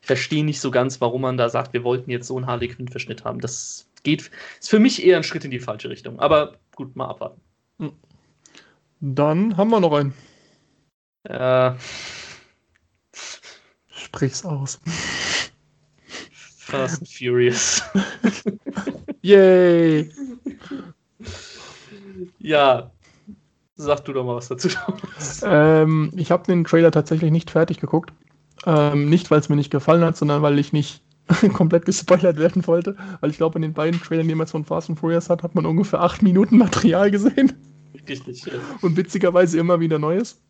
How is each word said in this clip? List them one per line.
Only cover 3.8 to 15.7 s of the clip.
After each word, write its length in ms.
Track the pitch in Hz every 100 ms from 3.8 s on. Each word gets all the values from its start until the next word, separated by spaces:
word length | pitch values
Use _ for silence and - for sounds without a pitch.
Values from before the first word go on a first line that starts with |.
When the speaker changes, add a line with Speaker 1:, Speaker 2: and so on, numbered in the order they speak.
| _ _
Speaker 1:
geht, 260 | - 160 - - - -
ist 100 | -
für 80 | 220
mich 260 | 247 -
eher 120 | 180 175
ein 80 |
Schritt 200 | 156 160
in 60 | 147
die 80 | 127
falsche 300 | - 107 123
Richtung. 300 | 120 120 117
Aber 340 | 147 156 147 _ _ -
gut, 180 | 156 127
mal 120 | 131
abwarten. 320 | - - - _ _ _ _
Speaker 2:
Mhm. 140 | 151 - _ _ _ _ _ _ _ _ _ _
Dann 560 | 143 131 147 160 220 180
haben 140 | 214
wir 100 | 226
noch 120 | 170
einen. 220 | 147 143 - _ _ _ _ _ _ _ _ _ _
Speaker 1:
Äh, 480 | - - 127 127 127 127 - - - - - - _ _ _ _ _ _ _ - - - - - _ _ _
Speaker 2:
Sprich's 560 | - - - 135 -
aus. 360 | 185 147 139 - - 165 - - - - - _ _